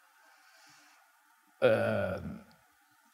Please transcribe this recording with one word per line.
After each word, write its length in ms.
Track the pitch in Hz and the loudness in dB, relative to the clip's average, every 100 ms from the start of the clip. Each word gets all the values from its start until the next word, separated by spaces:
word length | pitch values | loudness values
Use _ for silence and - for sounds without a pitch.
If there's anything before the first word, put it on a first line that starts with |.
| - - - - - - - - - - - _ _ _ _ - | -20 -20 -20 -20 -20 -20 -20 -20 -20 -20 -20 _ _ _ _ 2
آه، 600 | 127 110 110 107 92 - - - - - _ _ _ _ _ | 2 4 0 0 -2 -6 -10 -14 -18 -20 _ _ _ _ _